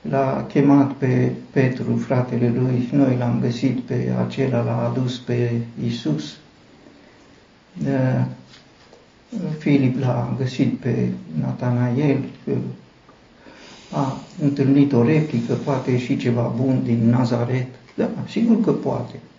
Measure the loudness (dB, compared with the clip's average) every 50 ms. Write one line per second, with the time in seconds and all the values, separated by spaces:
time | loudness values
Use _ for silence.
0 | _ -2 0 0 0 0 0 -4 -6 -2 2 2 6 6 6 6 6 4 0 -2
1 | 0 2 2 2 2 0 -2 -4 -10 -4 0 2 2 2 0 -2 -2 -2 -2 -2
2 | 0 0 0 0 0 0 0 0 0 0 2 2 0 0 0 0 -2 0 2 2
3 | 2 4 2 0 0 0 0 0 0 -2 -2 0 -2 -2 -2 -2 -4 -4 -4 -2
4 | -2 -2 0 0 -2 -2 0 -2 -2 0 2 0 0 0 -2 -2 -2 -2 -2 -2
5 | -2 -2 -4 -6 -6 -4 -2 0 0 0 0 -2 -4 -6 -8 -6 -4 -4 -4 -4
6 | -2 -2 -2 -2 -4 -10 -12 -18 -20 -20 -20 -20 -20 -20 -20 -20 -20 -20 -20 -20
7 | -20 -20 -20 -20 -20 -20 -20 -20 -20 _ -20 _ _ _ -10 -6 -4 -2 0 0
8 | 2 2 2 0 0 -2 -4 -12 -16 -20 -20 -20 -20 -20 -20 -20 -20 -20 -20 -20
9 | -20 -20 _ _ -20 _ -8 -6 -6 -6 -6 -4 0 2 2 4 2 2 0 0
10 | -2 -2 0 -2 -2 -4 -4 -4 -4 -4 -2 0 -2 0 -2 -2 -4 -2 0 0
11 | 0 -2 -2 -6 -10 -8 -6 -4 -4 -4 -4 -4 -2 -2 0 0 0 0 0 0
12 | 2 2 2 0 -2 -6 -10 -12 -6 -4 -4 -4 -4 -6 -10 -14 -18 -20 _ -20
13 | _ -20 -20 -20 -20 -20 -20 -20 -20 -20 -20 -20 -20 -20 -20 -20 -18 -8 -4 -4
14 | -2 -2 -4 -8 -12 -16 -10 -2 0 0 2 2 2 4 6 6 4 6 4 4
15 | 4 4 4 2 2 2 -2 -4 -2 -2 -4 -2 -2 -2 -2 -2 0 0 0 0
16 | 0 0 -2 0 0 0 0 0 0 -2 0 0 0 2 2 0 2 0 2 4
17 | 4 4 4 4 2 2 0 0 0 0 -2 -2 -4 -4 -10 -18 -20 -18 -4 -4
18 | -4 -2 -2 -6 -10 -6 -2 0 4 4 4 4 4 2 0 0 0 -2 -4 -4
19 | -6 -8 -10 -16 -18 -20 -20